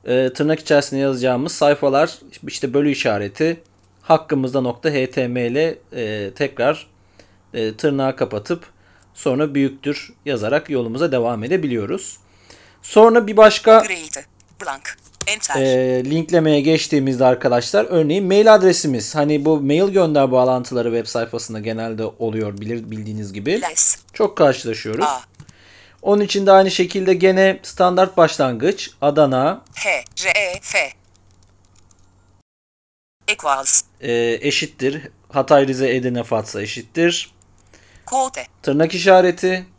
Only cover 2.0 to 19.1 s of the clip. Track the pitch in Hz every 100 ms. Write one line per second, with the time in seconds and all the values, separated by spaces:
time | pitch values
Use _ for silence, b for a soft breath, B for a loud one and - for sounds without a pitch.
2 | 170 - - - 143 - 135 135 147 131
3 | 127 104 101 - 160 165 _ _ _ _
4 | - 160 - 143 131 135 127 117 160 143
5 | 127 135 123 123 120 131 160 - _ -
6 | 110 107 101 - 139 - 135 156 - _
7 | b b b b _ - 110 107 151 139
8 | 135 131 113 107 - 170 - b b b
9 | b - 151 131 151 139 139 135 143 143
10 | - _ - 123 107 147 151 135 117 123
11 | 170 131 117 113 117 185 151 117 101 165
12 | - - b b b b b b - 208
13 | 226 233 214 214 214 - 226 220 214 175
14 | 156 143 - _ _ _ 156 135 - -
15 | _ _ - 220 - 135 135 127 127 127
16 | 131 156 160 170 156 147 143 160 - 147
17 | 135 123 127 127 117 120 120 202 226 170
18 | 151 180 190 196 220 214 185 170 151 123
19 | 107